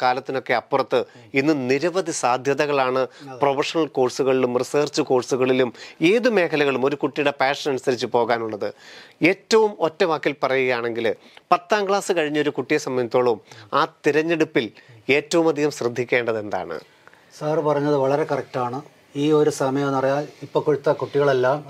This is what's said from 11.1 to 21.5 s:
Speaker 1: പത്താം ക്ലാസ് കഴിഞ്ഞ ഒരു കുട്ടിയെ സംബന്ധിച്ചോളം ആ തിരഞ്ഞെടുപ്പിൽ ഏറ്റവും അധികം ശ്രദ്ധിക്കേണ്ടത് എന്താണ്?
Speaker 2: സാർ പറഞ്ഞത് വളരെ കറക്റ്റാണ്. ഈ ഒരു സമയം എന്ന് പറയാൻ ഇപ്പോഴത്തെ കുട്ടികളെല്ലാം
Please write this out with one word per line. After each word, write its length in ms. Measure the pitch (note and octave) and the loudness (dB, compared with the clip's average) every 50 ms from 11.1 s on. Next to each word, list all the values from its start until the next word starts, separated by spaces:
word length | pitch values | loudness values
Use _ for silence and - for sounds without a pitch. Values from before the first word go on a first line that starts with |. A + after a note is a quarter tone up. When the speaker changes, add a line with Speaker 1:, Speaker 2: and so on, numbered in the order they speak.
| F#2 - - - - - _ _ | -4 -4 -12 -20 -20 -20 _ _
Speaker 1:
പത്താം 360 | F3+ F3 - - A3 G#3 G3+ F#3+ | 0 0 0 -2 -2 0 0 0
ക്ലാസ് 240 | G3+ G3 F#3 - | -2 -2 0 -2
കഴിഞ്ഞ 260 | F#3+ E3+ D#3 D3 D3+ D3+ | 0 0 0 0 0 0
ഒരു 120 | D3 D3 | -2 -2
കുട്ടിയെ 280 | - C#3+ B2+ - D3+ D3+ | -2 -4 -2 0 -2 -2
സംബന്ധിച്ചോളം 600 | - C#3+ C3 B2+ B2 A2+ - B2+ B2 A#2+ A2+ F#2+ - - - - - - - | 0 -2 -2 -2 -2 2 2 2 4 4 2 0 -4 -16 -20 -20 -12 -2 0
ആ 100 | C#3+ D#3+ | 0 0
തിരഞ്ഞെടുപ്പിൽ 840 | D#3+ - _ - D3+ C#3+ D#3 D#3 E3 E3+ D#3 D#3 D#3 - D#3 A#2+ G2+ - - - - A#2 - _ - | 0 -4 _ 0 2 2 2 2 0 0 0 0 0 2 2 2 2 0 -10 -20 -20 -20 -12 _ 2
ഏറ്റവും 380 | C3 D3 D3+ - - E3+ E3 D#3+ | 2 2 2 2 0 2 2 2
അധികം 220 | D3+ D3 D3 D3 | 2 2 0 -2
ശ്രദ്ധിക്കേണ്ടത് 680 | C#3 - B2 A#2+ A#2+ B2+ B2 - C3+ B2 A#2+ A#2 A2+ A2 | -2 -2 -4 -4 -2 -2 -2 0 0 0 0 0 -4 -4
എന്താണ്? 420 | G#2 G#2 G2 F#2 F2 E2+ D#2+ - - _ _ _ _ - - _ _ _ - - | -4 -6 -6 -6 -6 -8 -10 -12 -12 _ _ _ _ -20 -20 _ _ _ -16 -8
Speaker 2:
സാർ 220 | D3+ D3+ D#3 E3 | -6 -2 -2 0
പറഞ്ഞത് 360 | D3+ D3+ D3 C#3+ C#3+ D3 D3 | 0 0 0 2 2 2 2
വളരെ 280 | C#3 C3 C3+ C#3+ D3 D#3 | 2 2 2 2 0 0
കറക്റ്റാണ്. 580 | D3+ D3 B2+ A#2+ - - C3+ B2 A#2+ B2 C#3+ D3+ - _ _ _ _ - | -2 -2 -4 -4 -6 -6 -4 -4 -4 -6 -8 -10 -14 _ _ _ _ -6
ഈ 160 | C#3+ C#3+ D#3 | -2 2 2
ഒരു 180 | D3+ D3+ D3+ D3+ | 4 4 4 2
സമയം 360 | C#3+ - C#3+ C3+ C3 C#3 C#3+ | 2 0 -2 0 0 0 0
എന്ന് 120 | C#3 C3+ C3 | 0 0 0
പറയാൻ 300 | C3 C3+ C#3 D3 D3 - - - | 0 0 0 0 -4 -6 -12 -18
ഇപ്പോഴത്തെ 500 | D3 - - D3 C3+ D3+ C#3+ C3+ - D#3 | -18 -4 -4 -2 0 0 -2 0 0 -2
കുട്ടികളെല്ലാം 720 | C#3 - C3+ A2 - C#3+ C#3+ C#3+ C3+ B2+ B2 B2+ | -2 -2 -4 -2 0 0 2 2 2 2 2 0